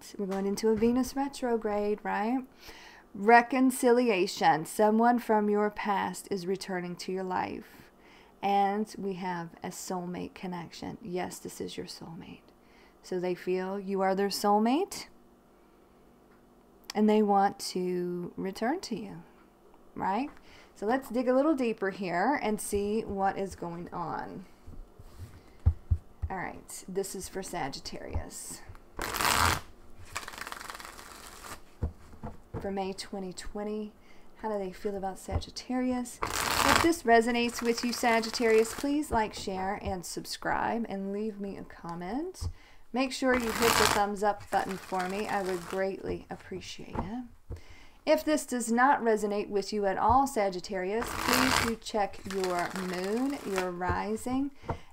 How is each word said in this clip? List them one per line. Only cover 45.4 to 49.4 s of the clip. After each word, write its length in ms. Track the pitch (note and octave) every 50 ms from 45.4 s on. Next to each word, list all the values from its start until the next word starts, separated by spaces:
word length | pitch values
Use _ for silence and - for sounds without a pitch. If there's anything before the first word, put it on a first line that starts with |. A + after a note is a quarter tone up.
would 240 | F#3+ F#3 F#3+ F3 E3+
greatly 600 | - F#3+ F#3+ F#3+ G3 F#3 - - F#3 F3 E3+ - -
appreciate 640 | F3+ - - - F#3+ F3 - - - - - - F#3+
it. 640 | - D#3+ F3+ A3+ B3+ B3 A#3 - - - - - - - - - - - - - - -
If 180 | C#4 D#4 D#4 -
this 220 | D4+ D#4 D4 -
does 260 | - B3 B3 A3+ A3+
not 300 | A3+ A#3+ B3+ C#4 C#4+ -
resonate 480 | A3+ A#3 G#3+ G#3 G#3 G#3 G3+ G#3